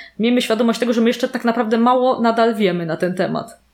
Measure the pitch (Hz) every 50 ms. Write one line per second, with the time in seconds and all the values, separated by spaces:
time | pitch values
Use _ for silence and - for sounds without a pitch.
0 | - - - - 208 240 247 247 247 - 226 220 240 226 220 - 254 240 247 240
1 | 226 233 247 - - 254 - 240 - 233 226 240 240 220 226 226 233 247 254 262
2 | 247 254 254 - 233 233 226 233 226 233 226 214 214 185 175 175 170 160 156 -
3 | - 175 185 190 180 147 156 160 - - - - _ _